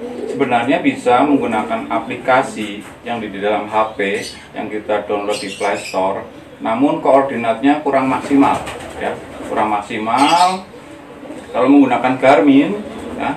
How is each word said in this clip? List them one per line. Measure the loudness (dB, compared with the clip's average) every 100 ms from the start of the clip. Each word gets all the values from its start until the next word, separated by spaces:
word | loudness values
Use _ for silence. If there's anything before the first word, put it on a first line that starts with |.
| -8 -8 -6
Sebenarnya | -2 0 2 2 0
bisa | 0 0 4 4
menggunakan | 4 2 2 -2 -2 -4 -4
aplikasi | -4 -4 -6 2 2 2 -4 -8 -8 -14 -12
yang | -8 -6
di | -6
dalam | -4 -2 -2
H | -2 -2 -2 -2
P | -2 -2 -6 -14 -14
yang | -10 -8
kita | -6 -2 -2 -2
download | -4 -2 -4
di | -6 -4
Play | -4 -4
Store, | -4 -2 -2 -2 -8 -16 -20 -8
namun | -4 0 2 2
koordinatnya | 2 2 2 -2 -2 0 2 2
kurang | 0 0 0
maksimal, | -2 2 4 4 2 -4 -12 -12 -8
ya, | -8 -8 -12 -14 -6
kurang | -2 -2
maksimal. | -2 -4 -6 0 2 4 4 4 0 -8 -18 -18 -18 -18 -16 -16 -14 -6
Kalau | 0 6
menggunakan | 6 6 4 0 2
Garmin, | 6 6 8 6 4 0 -8 -12 -10 -6
ya, | -6